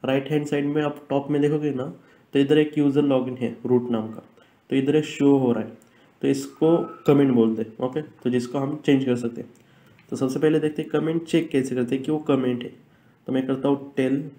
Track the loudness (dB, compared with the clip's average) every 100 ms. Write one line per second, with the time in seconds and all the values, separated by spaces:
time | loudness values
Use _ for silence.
0 | 0 -2 0 -2 -2 -2 0 0 -2 -6
1 | -4 -4 0 0 2 0 -2 -4 -8 -10
2 | _ _ _ 0 4 4 4 2 2 4
3 | 2 2 0 -4 -6 -6 2 2 2 -4
4 | -4 -10 -18 _ _ _ _ -2 2 0
5 | 0 2 4 6 4 0 -4 -12 _ _
6 | _ _ -2 -2 -4 0 2 2 0 -4
7 | 2 4 4 4 2 0 -6 -6 -6 -6
8 | -8 -8 -4 -2 -2 -4 -4 -4 2 2
9 | 2 -2 -2 -8 -16 -18 _ _ _ _
10 | _ -4 -2 0 2 2 0 -4 -4 -2
11 | -2 -4 0 -2 0 -2 -2 -2 -2 -4
12 | -2 -4 0 0 0 -4 -8 -16 _ _
13 | _ _ -4 -4 -2 -2 0 -2 -4 -4
14 | -2 -2 -6